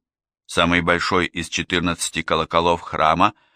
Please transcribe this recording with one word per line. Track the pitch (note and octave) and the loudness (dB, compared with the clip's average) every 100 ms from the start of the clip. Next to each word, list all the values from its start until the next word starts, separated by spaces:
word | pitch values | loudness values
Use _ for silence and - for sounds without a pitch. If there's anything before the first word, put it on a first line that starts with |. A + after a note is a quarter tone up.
| _ _ _ _ - | _ _ _ _ -6
самый | F2+ E2+ F2 | 0 2 2
большой | E2+ E2+ - F#2 E2 | 2 0 0 0 -2
из | F2 E2 | -6 -6
четырнадцати | - E2 F2+ F2 E2 - E2 | -6 -2 -2 -2 -4 -6 -6
колоколов | - D#2+ D#2+ E2+ F2 E2 | -2 -2 0 0 2 0
храма, | - - D#2 E2 G#2 - _ | -4 0 2 4 2 0 _